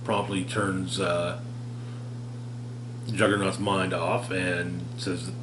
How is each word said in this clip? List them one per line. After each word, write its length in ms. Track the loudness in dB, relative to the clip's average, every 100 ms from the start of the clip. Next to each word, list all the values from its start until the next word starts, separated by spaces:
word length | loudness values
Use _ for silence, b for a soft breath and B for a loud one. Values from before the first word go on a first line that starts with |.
promptly 400 | 2 2 2 0
turns, 560 | 0 0 2 0 0 0
uh, 400 | 2 2 0 -2 -6 -8 -8 -8 B B B -8 -8 -8 -8 -8 -8 -8 -8 -8 -4
Juggernaut's 500 | 4 6 6 4 2
mind 380 | 2 4 4 2
off 340 | 2 2 0
and 560 | 0 2 0 0 -4 -6 -4
says 340 | -2 -2 -4 -8